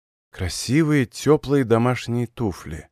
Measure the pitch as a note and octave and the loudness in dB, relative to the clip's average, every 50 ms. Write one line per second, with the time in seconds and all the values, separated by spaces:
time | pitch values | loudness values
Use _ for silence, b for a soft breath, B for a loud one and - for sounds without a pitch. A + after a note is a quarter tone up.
0 | _ _ _ _ _ _ - - F#2 E2+ - - - - B2 D#3 E3 D3+ D3+ C#3+ | _ _ _ _ _ _ -10 -8 -8 -6 -6 -6 -4 0 0 2 2 2 2 2
1 | B2 - - - - C3+ D3+ D3+ - B2+ C#3+ C#3+ C3 G#2 A#2 A2+ A#2+ B2 B2 A#2 | 0 0 -4 -2 2 4 4 4 2 0 0 0 2 4 2 4 4 2 0 -2
2 | - - A#2 A#2+ A#2+ G#2+ _ - A#2+ G2+ E2+ - - E2 D#2+ D2+ - _ | -4 -6 -4 -4 -4 -6 _ -6 -4 -4 -6 -6 -10 -14 -14 -14 -14 _